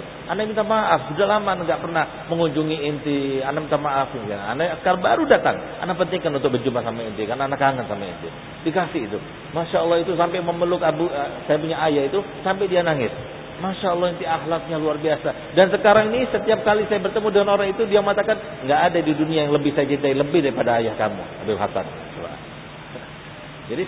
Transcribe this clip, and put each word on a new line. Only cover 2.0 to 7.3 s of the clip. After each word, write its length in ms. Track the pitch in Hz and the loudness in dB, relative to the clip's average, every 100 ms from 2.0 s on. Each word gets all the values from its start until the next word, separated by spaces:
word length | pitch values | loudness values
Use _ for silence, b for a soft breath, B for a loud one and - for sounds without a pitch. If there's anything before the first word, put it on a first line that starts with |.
| - - - | -2 -6 -4
mengunjungi 460 | 170 165 147 156 156 | 0 2 0 -2 -2
ente. 640 | 147 147 147 143 139 135 | -2 -4 -2 -2 0 -2
Anak 240 | 131 151 147 | -2 -4 -2
minta 80 | 147 | 0
maaf." 400 | 147 139 131 123 | 0 0 -2 -4
Ya, 320 | 104 101 104 131 | -6 -6 -4 -2
anak 240 | 170 160 | -2 0
sekarang 240 | 185 180 | 0 2
baru 240 | 180 - 294 | 2 2 6
datang. 320 | 220 131 - - - | 6 6 0 -6 -8
Anak 220 | 180 175 | -6 -2
pentingkan 320 | 180 180 160 | -2 0 -2
untuk 240 | 139 135 123 | 0 2 2
berjumpa 240 | 123 120 | 0 0
sama 240 | 113 113 | -2 -4
ente, 240 | 113 104 | -6 -4
karena 160 | 104 | -4